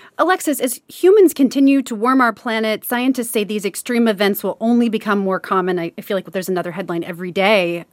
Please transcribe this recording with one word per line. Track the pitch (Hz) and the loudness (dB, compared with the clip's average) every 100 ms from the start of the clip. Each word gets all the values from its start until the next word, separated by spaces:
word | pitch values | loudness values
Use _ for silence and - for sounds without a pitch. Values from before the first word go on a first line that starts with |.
| - - | -12 -2
Alexis, | 320 370 - 277 | 0 0 -2 -2
as | 269 - - | -2 -6 -14
humans | - 349 427 339 | 0 6 6 6
continue | - 269 277 277 277 | 4 0 4 4 4
to | - | 0
warm | 220 240 269 | -2 0 2
our | 240 | 2
planet, | 202 240 220 220 214 | 0 -4 -2 -2 -4
scientists | - 240 254 254 233 | -4 -2 0 -2 -2
say | 226 | -2
these | 202 208 | -2 -4
extreme | 196 - - 240 226 | -6 -6 -4 0 2
events | 196 202 202 | 2 0 0
will | 190 - | -4 -4
only | 226 240 233 | 0 2 2
become | 214 214 202 | -2 -2 -2
more | 190 185 | 0 -4
common. | - 190 185 180 | -2 -2 0 -2
I, | 170 - | -4 -8
I | |
feel | - 196 | -6 -6
like | 180 | -4
there's | 190 185 | -6 -4
another | 180 170 | -4 -4
headline | 165 175 170 | -6 -6 -6
every | 175 170 185 | -6 -8 -6
day, | 170 190 214 175 170 - | 0 2 2 2 -4 -10